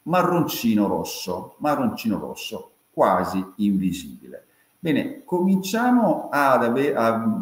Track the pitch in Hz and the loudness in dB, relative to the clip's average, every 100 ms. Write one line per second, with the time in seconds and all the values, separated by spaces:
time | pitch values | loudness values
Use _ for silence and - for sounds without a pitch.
0 | 147 180 170 175 151 - 117 104 98 87 | -2 2 2 2 0 0 0 2 2 -2
1 | - - - 90 90 - 147 139 120 - | -4 -8 -8 -8 -10 -6 -2 0 -2 -2
2 | 113 90 69 - - 104 - _ _ - | -4 -4 -6 -10 -12 -12 -14 _ _ 0
3 | 117 92 87 92 92 - 104 95 90 - | 2 2 0 -4 -6 -2 0 2 0 -4
4 | 69 - 64 - - _ _ _ 170 254 | -8 -16 -18 -20 -20 _ _ _ -2 -2
5 | - - - 180 190 185 - 226 247 247 | -2 -8 -4 0 2 2 0 0 2 4
6 | 202 147 - 143 139 123 120 127 143 - | 4 0 -2 2 4 4 4 2 0 2
7 | 113 113 117 107 | 2 2 0 -2